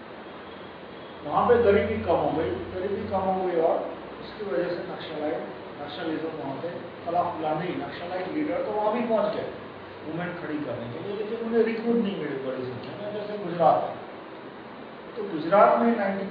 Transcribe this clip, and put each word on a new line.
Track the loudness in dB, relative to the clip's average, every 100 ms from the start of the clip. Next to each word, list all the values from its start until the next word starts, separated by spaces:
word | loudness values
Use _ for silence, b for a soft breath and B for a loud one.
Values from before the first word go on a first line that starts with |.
| -14 -14 -14 -14 -14 -14 -14 -14 -14 -14 -14 -10 -2
वहाँ | 2 8
पे | 8
गरीबी | 10 8 6 0 4
कम | 4
हो | 4 2
गई, | 0 0 -4
गरीबी | -4 -2 -2 0
कम | 0 2
हो | 2
गई | 2 4 4
और | 4 -2 -8 -12 -12
उसकी | -12 -8 -2
वजह | 0 0
से | -2 -6
नक्सलाइट, | -8 -8 -4 -2 -2 -6 -10 -12 -10
नक्सलिज्म | -10 -6 -4 -2 -4 -6
वहाँ | -6 -6
पे | -6 -6 -10 -10 -2
फला | 0 0
फूला | 0 0
नहीं। | 0 0 -4
नक्सलाइट | -4 -6 -6 -4 -2
लीडर | -2 0 0 0
तो |
वहाँ | 0 2
भी | 2 2
पहुँच | 2 2 0
गए | -4 -8 -12 -14 -14 -12 -8
मूवमेंट | -4 -4 -6
खड़ी | -6 -4 -4
करने | -4 -6
के | -6
लिए, | -6 -4
लेकिन | -2 -2 2
उन्हें | 4
रिक्रूट | 4 2 2 2
नहीं | 2 0
मिले | -4 -4
बड़ी | -4 -4 -4
संख्या | -6 -8 -8
में, | -6
जैसे | -6 -6 -6
गुजरात | -4 4 6 6
है। | 2 -6 -12 -14 -14 -14 -14 -14 -14 -14 -14 -14 -12 -8
तो | -6
गुजरात | -4 4 8 10 8
में | 6 4
नाइनटीन | 2 0 -4